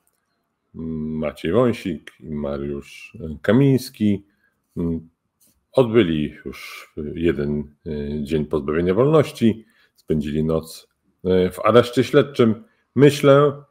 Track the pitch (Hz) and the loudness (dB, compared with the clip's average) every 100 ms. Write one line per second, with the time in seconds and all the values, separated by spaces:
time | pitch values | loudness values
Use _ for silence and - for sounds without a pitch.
0 | _ _ _ _ _ _ _ 87 80 80 | _ _ _ _ _ _ _ -14 -10 -8
1 | 78 78 76 - 82 104 123 - 95 76 | -8 -6 -6 -6 -2 0 0 -2 -6 -8
2 | - _ 80 73 71 71 71 71 - - | -12 _ -12 -8 -6 -6 -8 -10 -12 -20
3 | - - 80 78 - 117 139 131 - - | -20 -16 -14 -6 2 4 4 2 -2 -2
4 | 104 101 - _ _ _ _ - 85 82 | 0 0 -6 _ _ _ _ -6 -4 -6
5 | 82 _ _ _ _ _ _ - 120 113 | -10 _ _ _ _ _ _ 0 2 4
6 | 87 78 73 - 69 - - - - - | 2 0 -4 -8 -16 -16 -16 -18 -18 -12
7 | 73 73 85 69 73 73 73 _ 85 73 | -10 -2 -2 0 -2 -4 -8 _ -10 -8
8 | 71 76 71 78 73 76 71 80 90 95 | -8 -8 -4 -4 -2 -4 -2 -2 0 2
9 | 139 156 135 - 113 - - _ _ _ | 2 2 0 0 0 0 -8 _ _ _
10 | - 78 73 76 78 80 80 - _ _ | -4 -4 -2 -2 -2 -2 -4 -16 _ _
11 | _ _ 92 92 92 - 107 117 - 131 | _ _ 0 2 0 0 4 4 4 0
12 | 113 147 143 - 113 107 - _ _ 120 | 2 2 2 2 2 0 -8 _ _ 4
13 | 143 143 143 139 147 139 - | 4 6 4 6 4 0 -14